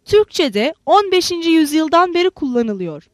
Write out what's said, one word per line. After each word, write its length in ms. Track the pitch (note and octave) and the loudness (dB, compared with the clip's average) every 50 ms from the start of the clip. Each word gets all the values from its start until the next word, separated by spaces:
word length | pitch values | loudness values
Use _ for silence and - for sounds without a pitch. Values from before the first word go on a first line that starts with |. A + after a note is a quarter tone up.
| _ | _
Türkçe'de 680 | - G4+ G#4+ G#4+ - - - E4 C4 F#3 G#3 A3+ D4+ D#4+ - _ | 0 2 2 2 2 -2 -2 -2 -2 -2 -2 -2 -2 -4 -6 _
on 260 | C#4 E4+ G4+ G#4 F#4+ | 2 2 2 2 2
beşinci 380 | F#4 F#4 F4 - F4 E4+ E4 E4 | 0 0 0 -2 -6 -4 0 2
yüzyıldan 640 | E4 D#4+ D#4 C#4+ D4+ D#4 D#4 D4+ F4 E4+ F4+ F4+ E4 | 2 2 2 2 0 -2 -2 2 2 2 2 2 0
beri 160 | E4+ F4+ F#4 | -2 -2 -2
kullanılıyor. 800 | - - D#4+ C4 B3 A#3+ A#3 A3 G3+ F#3+ F3+ E3+ D3+ D3 - _ | -2 -4 -6 -4 -2 -2 -2 -4 -6 -6 -8 -10 -10 -12 -18 _